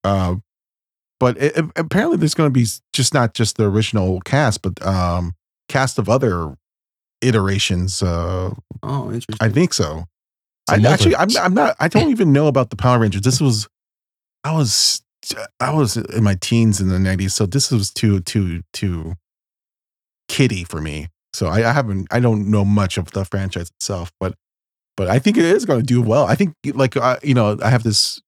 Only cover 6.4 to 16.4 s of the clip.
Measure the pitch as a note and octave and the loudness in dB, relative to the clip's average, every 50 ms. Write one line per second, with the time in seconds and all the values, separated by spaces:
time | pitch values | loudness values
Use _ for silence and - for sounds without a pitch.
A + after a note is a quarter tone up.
6.4 | E2 D2+ C2+ _ _ _ _ _ _ _ _ _ _ _ _ _ - B2+ A#2 G#2+ | -6 -8 -10 _ _ _ _ _ _ _ _ _ _ _ _ _ 0 2 2 2
7.4 | F#2+ G2 G2 G2 - - F#2+ F2 F2 F#2+ F#2 - F#2+ F2+ E2+ E2+ E2+ E2+ F#2 F#2 | 2 0 0 -2 -2 -2 -2 -2 -2 -4 -2 -2 -2 -2 -2 -2 -4 -4 -4 -4
8.4 | F#2 G2 - - _ _ - - - - C#3 C#3 - G2+ G#2 A#2 - - B2 G#2 | -6 -6 -8 -12 _ _ -18 -12 -8 -6 -6 -6 -6 -6 -8 -8 -8 -10 -6 -2
9.4 | A#2 A2+ G2+ C#3+ F3+ F3 - - F#2+ D2 D#2 D#2+ E2+ - _ _ _ _ _ _ | -2 0 2 2 2 2 0 -2 -4 -4 -4 -10 -12 -14 _ _ _ _ _ _
10.4 | _ _ _ _ _ - - G#2+ G#2+ B2 E3 F#3 G3+ E4+ F#4 - F3 G3 C#4 - | _ _ _ _ _ 0 2 4 6 4 4 4 4 2 4 2 0 0 0 0
11.4 | F3 F#3 F#3 A#3+ D4 - - - D3+ E3 - - E4+ D4+ B3 A3 G3+ D#3 C3+ C#3+ | 0 2 2 2 2 2 0 0 -2 2 2 2 2 2 2 2 4 4 4 4
12.4 | D#3 D3+ B2 C3+ B2+ - - G2 - B2 B2 A#2+ A2+ G#2 F#2 G2 A2 B2+ B2+ - | 4 4 2 2 0 0 -4 0 2 2 4 4 2 2 0 0 0 0 0 2
13.4 | D#3 C3+ A#2+ G#2+ G#2 - _ _ _ _ _ _ _ _ _ _ _ _ _ _ | 2 0 0 0 -4 -10 _ _ _ _ _ _ _ _ _ _ _ _ _ _
14.4 | - D3 D#3+ D#3+ C#3+ G#2+ - - - - - - _ _ _ _ - - - A2 | -8 -2 0 0 0 0 2 0 0 0 0 -4 _ _ _ _ -14 -12 -12 -12
15.4 | G2 - _ _ B2+ C3 D3+ D#3 C#3+ G#2+ - A#2 - - - A2+ A2+ G2+ G2 F2+ | -12 -16 _ _ -4 0 2 2 2 0 0 -4 -6 -4 0 2 2 2 2 0